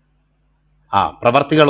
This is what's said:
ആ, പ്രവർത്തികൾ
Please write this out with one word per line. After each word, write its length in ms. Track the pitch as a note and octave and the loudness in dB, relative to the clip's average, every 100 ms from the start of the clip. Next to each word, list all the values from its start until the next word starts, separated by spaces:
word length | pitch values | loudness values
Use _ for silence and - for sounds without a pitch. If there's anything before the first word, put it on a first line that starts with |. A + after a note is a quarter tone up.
| _ _ _ _ _ _ _ _ _ | _ _ _ _ _ _ _ _ _
ആ, 80 | G2+ E2+ - | -2 -2 -2
പ്രവർത്തികൾ 440 | A#2+ C3 C#3+ D#3 D3 | 0 0 0 0 2